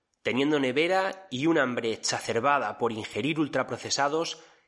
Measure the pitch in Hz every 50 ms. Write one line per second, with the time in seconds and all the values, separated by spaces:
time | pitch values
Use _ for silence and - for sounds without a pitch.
0 | _ _ _ _ - 107 110 127 139 151 151 143 135 127 123 147 165 175 190 190
1 | 190 196 - - - - 127 127 147 165 165 151 131 123 120 120 117 113 104 -
2 | - - 131 - - - 107 117 117 143 143 135 113 104 110 - 120 117 110 107
3 | 107 - - 104 117 151 160 160 151 127 - 131 123 - 120 113 - 107 - 139
4 | 139 143 151 160 165 - - - - - - _ _